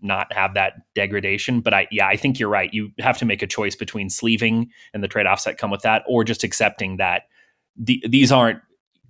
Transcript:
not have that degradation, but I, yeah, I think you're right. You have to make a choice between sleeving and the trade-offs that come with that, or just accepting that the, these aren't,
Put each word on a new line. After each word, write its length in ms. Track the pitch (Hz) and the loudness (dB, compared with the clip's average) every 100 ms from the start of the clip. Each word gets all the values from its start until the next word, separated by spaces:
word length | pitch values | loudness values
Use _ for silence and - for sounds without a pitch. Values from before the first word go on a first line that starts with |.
not 300 | 101 95 - | -4 -4 -2
have 200 | 101 98 | -2 0
that 200 | 98 95 - - | 0 -2 -4 -8
degradation, 680 | 104 98 101 98 104 - 123 | -4 -2 -2 -2 -4 -2 -2
but 120 | 113 | 2
I, 140 | 98 - | 0 0
yeah, 180 | 104 98 | 0 2
I 100 | 107 | 2
think 220 | 139 131 | 0 0
you're 100 | 104 | 0
right. 240 | 101 92 | 0 0
You 180 | 107 107 - | -4 -6 -2
have 180 | 127 - | -2 0
to 60 | 117 | -2
make 160 | 98 | -2
a 60 | 98 | -4
choice 280 | - 101 - | -2 -4 -4
between 340 | 107 107 98 | -8 -8 -6
sleeving 580 | - 117 107 113 113 120 - - | -2 0 2 2 0 -2 -10 -14
and 80 | 104 | -8
the 60 | 98 | -4
trade-offs 380 | 107 95 98 - | 0 0 0 -2
that 120 | - | -4
come 140 | 104 | -4
with 100 | 101 | 0
that, 220 | 113 110 - | 2 2 2
or 160 | 120 | 2
just 200 | 110 113 | 2 -2
accepting 540 | 110 - 107 - 95 92 | -4 0 -2 -2 -6 -2
that 260 | 92 87 - _ _ _ _ - | -2 -2 -6 _ _ _ _ -6
the, 260 | 113 123 117 | -2 -2 2
these 240 | 131 131 | 4 6
aren't, 280 | 131 117 110 _ _ _ _ | 6 4 0 _ _ _ _